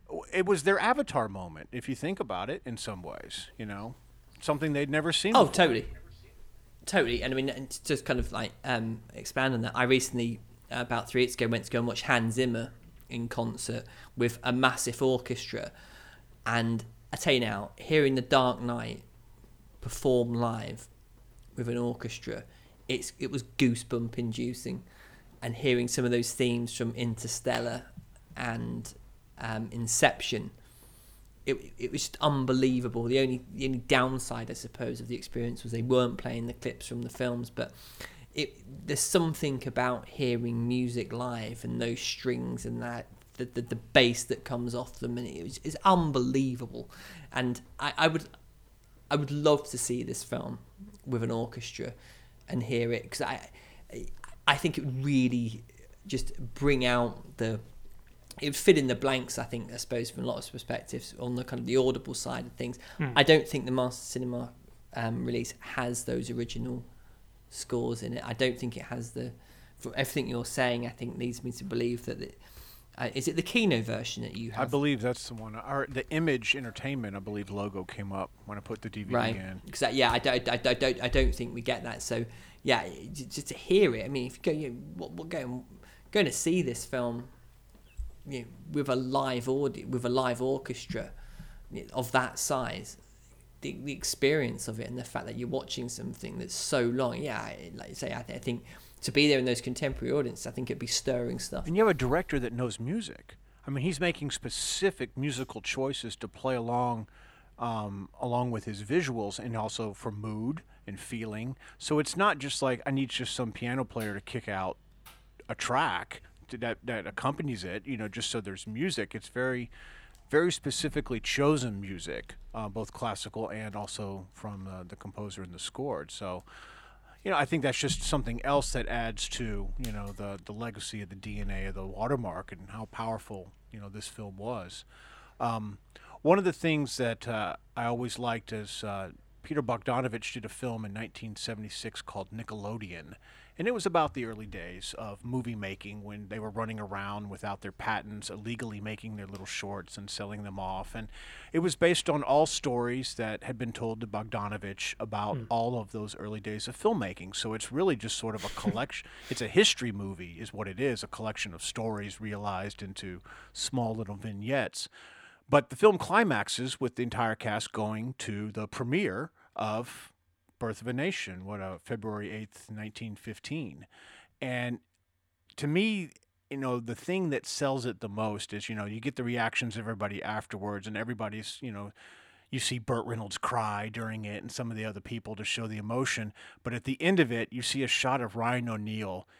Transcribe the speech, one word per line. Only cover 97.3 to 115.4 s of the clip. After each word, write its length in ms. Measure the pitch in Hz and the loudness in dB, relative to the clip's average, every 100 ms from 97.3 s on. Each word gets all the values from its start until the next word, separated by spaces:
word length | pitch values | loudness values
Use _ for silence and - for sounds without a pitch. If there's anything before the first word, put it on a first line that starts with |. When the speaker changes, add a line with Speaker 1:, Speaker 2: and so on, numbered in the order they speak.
| 110 | -4
Speaker 2:
I, 320 | 110 - 85 | -6 -8 -12
like 140 | - - | -12 -12
you 60 | |
say, 140 | - - | -8 -6
I, 80 | 117 | -6
th-, 140 | 113 120 | -6 -6
I 20 | |
think 260 | - 120 - - - - | -4 -4 -6 -18 -20 -8
to 80 | - | 2
be 160 | 139 147 | 6 8
there 140 | 139 | 8
in 40 | |
those 160 | 127 120 | 4 2
contemporary 540 | - 123 143 135 123 | -2 -2 -2 0 0
audiences, 320 | 139 127 - 123 | 2 0 -4 -8
I 60 | |
think 180 | 127 127 | -4 -4
it'd 80 | - | -4
be 80 | 120 | -2
stirring 540 | - - 123 120 123 | 0 2 0 0 -2
stuff. 260 | - - - | -4 -4 2
Speaker 1:
And 100 | 180 | 6
you 60 | |
have 80 | 220 | 6
a 80 | 147 | 6
director 400 | 127 151 - 143 | 4 2 2 0
that 140 | 123 | 0
knows 260 | 117 123 104 | 0 -2 -2
music. 560 | 117 214 190 - - - - - - | -2 -2 -4 -10 -18 -20 -20 -12 -4
I 40 | |
mean, 120 | 139 | 0
he's 160 | 160 147 | 0 2
making 320 | 175 - 147 | 0 0 -2
specific 880 | - - - - - 190 190 123 - | -4 -4 -2 -2 2 2 2 -4 -2
musical 440 | 143 127 131 110 | -2 0 -4 -4
choices 540 | - - 131 135 117 - | -4 0 0 -2 -6 -6
to 120 | 107 | -10
play 260 | - 131 | -2 0
along, 540 | 127 117 120 123 113 107 - - - - - | 0 2 2 2 0 -6 -14 -20 -20 -20 -6
um, 500 | 120 113 104 98 95 - | -2 -2 -2 -6 -8 -6
along 320 | 127 120 123 | 0 2 2
with 120 | 113 | 0
his 200 | 113 101 | -4 -6
visuals 560 | 104 160 143 117 101 98 | 2 2 2 0 -2 -2
and 160 | 120 113 | -4 -2
also 360 | 110 - 110 | -2 -2 -4
for 200 | 98 120 | -4 -6
mood 500 | 104 110 107 117 160 - - - | -4 -4 -2 -2 -2 -8 -16 -12
and 120 | 98 | -10
feeling. 560 | - 117 110 107 120 131 - - | -8 -6 -4 -4 -6 -8 -14 -8
So 200 | - 151 | 2 2
it's 180 | 147 - | 2 4
not 220 | 202 147 | 4 4
just 240 | 139 - | -2 0
like, 200 | 135 123 | 2 2
"I 60 | - | 2
need 200 | 135 131 | 2 2
just 240 | - 123 | -2 -2
some 180 | - 117 | -2 -2
piano 320 | - 123 131 | -2 -2 -2
player 300 | 120 120 107 | -2 -4 -4
to 60 | 101 | -4
kick 280 | - 120 - | -6 -6 -2
out 280 | 95 92 - - - - - - - | -2 -2 -6 -12 -20 -20 -20 -20 -14